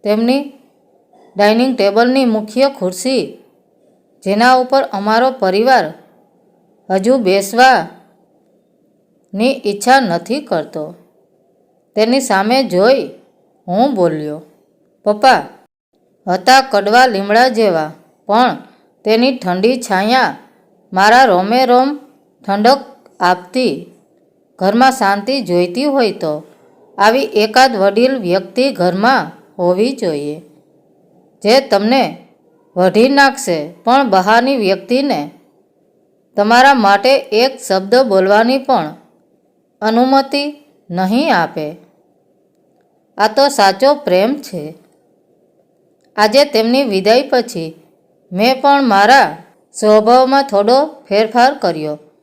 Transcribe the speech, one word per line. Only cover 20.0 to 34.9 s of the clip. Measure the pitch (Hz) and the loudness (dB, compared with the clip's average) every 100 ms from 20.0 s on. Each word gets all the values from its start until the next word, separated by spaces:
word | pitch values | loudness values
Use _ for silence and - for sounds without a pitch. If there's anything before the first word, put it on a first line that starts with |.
| 208 254 214 - _ _ _ _ _ | 0 0 -2 -6 _ _ _ _ _
મારા | 190 202 240 | 0 4 6
રોમે | 262 180 190 240 254 | 4 2 0 0 2
રોમ | 247 262 294 - _ _ _ - | 2 2 -4 -14 _ _ _ -6
ઠંડક | 196 220 269 240 - _ _ | 0 2 2 -2 -20 _ _
આપતી. | 180 180 - 262 247 139 - _ _ _ _ _ _ - | -2 -2 -4 -4 -4 -4 -12 _ _ _ _ _ _ -6
ઘરમાં | 185 220 262 | -2 2 2
શાંતિ | 254 196 202 202 277 | 2 -2 -2 -4 -6
જોઈતી | 185 175 175 180 | -2 -2 -2 -4
હોય | 294 269 226 | -4 -2 -2
તો | - 160 151 - _ _ _ _ - | -4 -8 -8 -12 _ _ _ _ 0
આવી | 208 240 | 0 2
એકાદ | 220 208 214 233 262 226 | -2 -2 0 2 2 2
વડીલ | 196 202 254 269 | 0 2 0 -2
વ્યક્તિ | 180 185 185 - 269 | -2 -4 -4 -4 -4
ઘરમાં | 233 180 180 226 262 160 - _ - | 0 -2 0 0 0 -2 -14 _ -4
હોવી | 175 180 233 | -2 0 -2
જોઈએ, | 277 190 147 147 151 - _ _ _ _ _ _ _ _ _ | -4 -6 -6 -8 -12 -16 _ _ _ _ _ _ _ _ _
જે | 202 254 | 0 0
તમને | 277 196 208 262 185 165 _ _ _ _ _ 180 | 2 -2 0 0 -2 -6 _ _ _ _ _ -2
વઢી | 185 208 247 | 0 2 2
નાખશે, | 277 269 269 - 165 147 - | 4 2 0 -6 -6 -6 -8
પણ | - 262 262 | 0 0 2
બહારની | 190 185 226 254 277 | 2 2 2 2 -2
વ્યક્તિને | 196 190 190 | -2 -2 -2